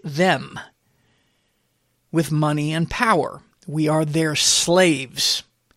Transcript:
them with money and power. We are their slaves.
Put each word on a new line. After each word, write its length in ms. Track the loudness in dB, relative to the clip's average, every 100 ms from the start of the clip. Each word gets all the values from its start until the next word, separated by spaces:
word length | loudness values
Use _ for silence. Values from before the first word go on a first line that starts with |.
them 560 | -4 0 2 2 -4 -14 -18 _ _ _ _ _ _ _ _ _ _ _ _ _ _
with 200 | -4 -2
money 440 | 0 0 0 -2
and 160 | -2 -4
power. 520 | 0 2 2 0 -8 _ _ -8
We 220 | -2 0
are 160 | 2
their 300 | 0 0 0
slaves. 1120 | 0 0 0 2 4 4 2 -4 -4 -2 -4 -8 _ _